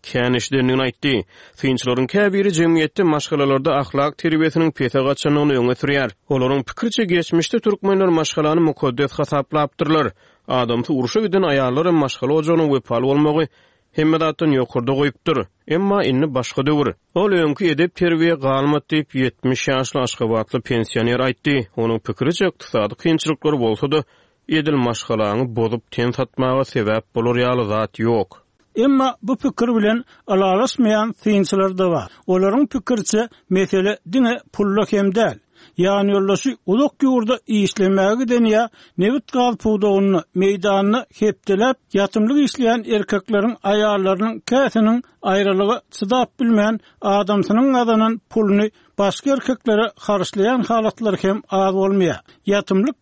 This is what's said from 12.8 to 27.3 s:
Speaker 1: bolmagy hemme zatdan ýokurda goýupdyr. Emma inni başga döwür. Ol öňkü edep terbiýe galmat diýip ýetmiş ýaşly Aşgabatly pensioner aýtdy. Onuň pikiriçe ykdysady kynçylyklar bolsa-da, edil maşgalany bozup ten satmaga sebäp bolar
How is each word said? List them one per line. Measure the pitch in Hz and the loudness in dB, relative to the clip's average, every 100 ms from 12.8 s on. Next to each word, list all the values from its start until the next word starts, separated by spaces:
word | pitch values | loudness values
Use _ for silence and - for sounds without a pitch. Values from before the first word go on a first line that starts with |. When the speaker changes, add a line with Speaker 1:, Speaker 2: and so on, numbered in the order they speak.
| - 117 | 0 -2
Speaker 1:
bolmagy | 131 143 151 151 151 - _ _ _ | 2 2 2 2 -2 -6 _ _ _
hemme | - 156 160 | -2 2 2
zatdan | 160 - 160 | 0 0 0
ýokurda | 135 123 127 120 135 | 2 0 -2 -2 0
goýupdyr. | 143 - - 135 - _ - | -2 -2 -2 -2 -4 _ -4
Emma | 165 196 202 | -2 0 0
inni | 156 127 156 | 2 0 0
başga | 127 117 - 135 | -2 -4 -2 0
döwür. | 151 127 - _ | 0 0 -4 _
Ol | 165 208 | -2 0
öňkü | 185 156 139 180 | 2 0 0 -2
edep | 147 175 - | 0 -2 0
terbiýe | 175 165 170 | 0 2 2
galmat | 160 135 135 143 147 - | 0 0 0 0 0 0
diýip | 156 143 | -4 -2
ýetmiş | 135 127 - 127 127 - | -2 -2 -2 -2 -2 0
ýaşly | 131 127 143 | -2 -2 -2
Aşgabatly | 123 - 113 113 107 127 | -4 -2 -2 -2 -2 -6
pensioner | - 120 110 117 117 123 | -2 -2 -2 -2 0 0
aýtdy. | 131 123 151 139 110 - | -2 -2 -2 -2 -2 -4
Onuň | 113 113 - | -2 -2 -6
pikiriçe | 107 123 170 185 | -4 -2 0 -2
ykdysady | - - 117 104 | -4 -6 -2 -2
kynçylyklar | 120 170 160 156 147 156 147 | -2 -2 0 -2 -2 -2 0
bolsa-da, | 113 107 139 151 - _ _ _ - | 0 0 0 -2 -4 _ _ _ -4
edil | 160 147 143 120 | -2 0 0 0
maşgalany | 113 - 110 107 107 127 113 | -2 -4 -2 0 0 -2 -2
bozup | 113 117 - | -2 -2 -6
ten | - 120 | -4 -4
satmaga | 120 127 - 127 131 | -2 -6 -2 0 0
sebäp | 135 131 104 110 - | -2 -2 0 -2 -2
bolar | 120 117 | -4 -2